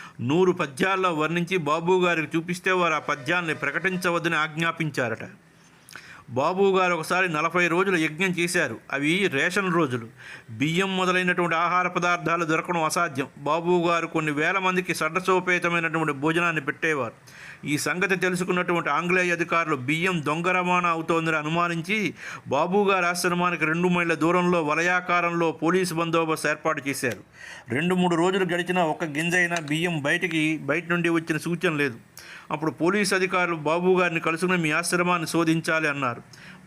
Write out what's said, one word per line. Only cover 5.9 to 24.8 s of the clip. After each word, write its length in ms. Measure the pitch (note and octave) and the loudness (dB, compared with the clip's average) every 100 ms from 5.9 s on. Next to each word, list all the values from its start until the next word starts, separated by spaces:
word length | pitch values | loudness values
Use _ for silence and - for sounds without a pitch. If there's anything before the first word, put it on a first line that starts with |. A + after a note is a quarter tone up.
| - - - - | -20 -20 -20 -8
బాబు 480 | A#2+ D3+ F#3 G3 F#3+ | -2 0 4 4 4
గారు 160 | F3+ | 2
ఒకసారి 380 | E3+ D#3+ F3+ F#3+ | 0 0 0 2
నలభై 360 | D3+ D#3+ F3+ F3 | 0 0 2 2
రోజులు 280 | E3 G3 F3 | 2 2 2
యజ్ఞం 320 | D#3 D#3 F#3+ | 0 0 -2
చేశారు. 500 | F3 E3+ F3 C#3+ A2 - | 0 0 0 -2 -4 -8
అవి 380 | C#3 D3 F3+ F#3 | -4 0 0 0
రేషన్ 420 | C3+ E3+ F#3+ F#3+ | 0 0 0 0
రోజులు. 340 | E3+ D3 B2 A2+ - - - - | 0 0 -2 -8 -16 -20 -20 -16
బియ్యం 460 | A2 D3 E3+ G3 F#3 | -4 -2 0 0 0
మొదలైనటువంటి 600 | F#3 F3+ F3+ F3+ E3+ D#3+ | 0 2 2 0 0 0
ఆహార 320 | E3+ F3+ F3+ | 2 2 0
పదార్థాలు 560 | F3+ F3 F3 D#3 E3+ | 0 0 0 0 -2
దొరకడం 380 | E3 D#3+ E3 F3 | 0 0 0 -2
అసాధ్యం. 420 | D#3 F3+ E3+ C3+ C3 - | 0 0 -2 -2 -6 -6
బాబు 460 | C#3+ D#3+ E3+ F3+ E3+ | -2 0 2 2 4
గారు 180 | E3+ E3 | 2 0
కొన్ని 260 | D#3+ D#3 | -2 -2
వేల 260 | D3 D#3+ F#3+ | 0 0 0
మందికి 360 | F#3 F#3 F3+ | 0 0 -2
షడ్రసోపేతమైనటువంటి 1160 | D#3 D#3 E3+ F3+ F#3 F#3 F3 F3 E3+ E3 D#3+ D#3 | -2 -2 -2 2 2 2 0 0 0 0 0 0
భోజనాన్ని 480 | C#3 D3+ D#3+ F3 D#3 | 0 0 2 0 0
పెట్టేవారు. 520 | C3+ C3 D#3+ D3+ A2+ - - - - - B2+ | -4 -2 -2 0 -2 -6 -20 -20 -20 -14 -4
ఈ 120 | C#3+ | -2
సంగతి 380 | D3 E3+ F#3+ F#3 | -2 -2 0 0
తెలుసుకున్నటువంటి 760 | F#3 F3+ F#3 F3+ F3+ E3+ D3+ | 0 -2 -2 -2 0 -2 0
ఆంగ్లేయ 420 | D3 F3 F#3 F3+ | -2 0 0 2
అధికారులు 440 | E3+ E3+ E3+ E3 C#3+ | 0 0 0 0 -2
బియ్యం 460 | B2 D#3+ F#3 F3 C#3+ | -2 -2 0 0 -2
దొంగ 220 | D#3 F3 | -2 0
రవాణా 400 | F3+ F3+ F3+ F3 | 0 2 2 2
అవుతోందని 480 | E3 E3 E3 D#3+ D#3+ | -2 0 0 2 -2
అనుమానించి, 760 | D3+ E3+ E3+ E3+ D#3+ G#3+ F3+ - - - - | 0 0 0 -2 -4 -2 -2 -6 -14 -14 -4
బాబు 420 | C3 E3+ G3 G3 | 0 2 2 4
గారి 160 | F#3+ F3 | 2 2
ఆశ్రమానికి 580 | F3+ F3+ F3 F3 E3+ | 0 0 0 0 0
రెండు 240 | D#3 E3 F3+ | 0 2 2
మైళ్ళ 260 | F3 E3+ | 2 2
దూరంలో 480 | D#3 D#3 F3+ F3 F3 | 2 2 4 4 2
వలయాకారంలో 920 | D3+ D#3 | 2 2